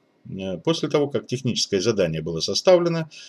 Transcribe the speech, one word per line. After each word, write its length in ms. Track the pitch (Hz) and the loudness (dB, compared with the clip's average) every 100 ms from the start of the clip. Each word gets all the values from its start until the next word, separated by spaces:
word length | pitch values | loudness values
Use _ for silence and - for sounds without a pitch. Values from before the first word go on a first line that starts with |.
| _ _ - | _ _ -14
Э, 280 | 92 95 87 | -8 -6 -4
после 320 | 160 170 151 | -2 -2 0
того, 180 | 151 143 | 0 0
как 200 | 113 - | -2 -4
техническое 540 | 123 120 104 - 101 | -4 -2 -2 0 0
задание 400 | 110 101 87 80 | 0 2 0 -2
было 180 | 80 82 | -4 -4
составлено, 720 | 90 98 - 180 170 165 160 - | -4 0 6 6 4 -2 -4 -10